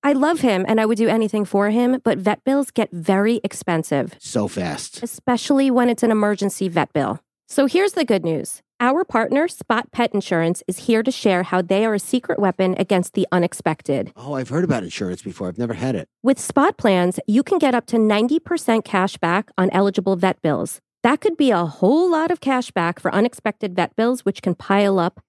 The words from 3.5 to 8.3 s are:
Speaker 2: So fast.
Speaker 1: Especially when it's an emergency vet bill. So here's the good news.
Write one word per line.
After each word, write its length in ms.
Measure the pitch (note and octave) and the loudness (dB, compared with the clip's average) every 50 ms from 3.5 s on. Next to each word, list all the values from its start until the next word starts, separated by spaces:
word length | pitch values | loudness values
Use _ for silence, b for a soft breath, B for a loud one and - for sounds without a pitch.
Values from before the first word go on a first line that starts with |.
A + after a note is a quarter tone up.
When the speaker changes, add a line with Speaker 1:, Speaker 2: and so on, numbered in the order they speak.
| - - - - E3+ D#3+ D#3 - D3+ C#3 D3+ F3 - - | -8 -6 -4 -2 -2 -2 0 0 -2 -2 -2 -4 -8 -14
Speaker 2:
So 280 | - - - A#2 G#2 G2+ | -16 -6 -2 -2 -2 -2
fast. 560 | - G2+ F2+ E2+ D2 - - - - - - | -4 -6 -6 -6 -6 -8 -12 -14 -14 -12 -12
Speaker 1:
Especially 680 | A#3 - - _ - B3 A#3 - - C#4+ C4+ C#4 C4+ | -10 -12 -8 _ -2 -2 -2 0 2 2 2 4 4
when 200 | B3 B3 A#3+ B3 | 4 4 4 2
it's 140 | A#3 A#3 - | 2 2 2
an 80 | A3+ | 2
emergency 560 | A3 G#3+ G#3 G#3 G#3 F#3+ G3+ G3 - - G3 F#3 | 2 2 2 2 0 0 -2 -4 -2 -2 -4 -2
vet 240 | E3+ E3+ C#3+ - _ | 0 0 -2 0 _
bill. 260 | D3+ C#3 G#2 G#2+ D#3 _ _ _ _ _ _ | -2 -2 -2 -4 -6 _ _ _ _ _ _
So 180 | - - C#4 | 0 0 0
here's 280 | C4+ - F4 G4 G#4 - | 2 2 2 2 2 0
the 120 | F#4 D#4 | 0 0
good 180 | A3+ A3+ F#3+ D#3+ | 2 0 0 0
news. 360 | E3+ | -2